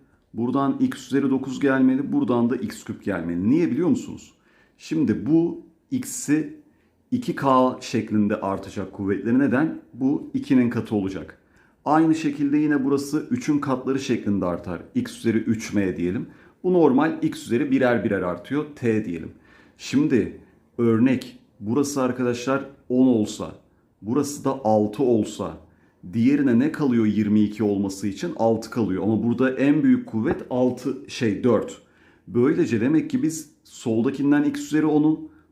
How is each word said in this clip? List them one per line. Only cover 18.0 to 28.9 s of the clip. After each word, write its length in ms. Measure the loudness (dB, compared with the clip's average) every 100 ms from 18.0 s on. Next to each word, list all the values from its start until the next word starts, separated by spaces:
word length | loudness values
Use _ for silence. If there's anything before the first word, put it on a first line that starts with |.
birer 180 | 0 -2
artıyor. 440 | -2 -6 -6 -6 -6 -4
T 300 | 0 0 -2
diyelim. 260 | -6 -10 -16 _ -20 -20 _
Şimdi 640 | -4 0 2 2 0 -6 -20 _ _ -2
örnek 600 | 2 4 4 2 -4 -18 _ _
burası 420 | -4 -2 0 -2
arkadaşlar 640 | -2 -2 -2 -2 -2 -2 -4 -14 -2
on 180 | 4 4
olsa, 480 | 4 0 -4 -12 -14 _ _ _ _
burası 440 | -4 -2 -2 -4 -4
da 140 | -2
altı 400 | 2 4 2 0
olsa, 540 | 2 2 0 -4 -8 -10 -18 _ _ _ -8
diğerine 460 | 0 2 4 4 4
ne 120 | 2
kalıyor 340 | 0 0 2 2
yirmi 360 | 2 2 2
iki 220 | 2 0
olması 440 | 0 0 -2 -4 -8
için? 260 | -6 -6 0
Altı 340 | 2 2 -2
kalıyor. 340 | -2 -2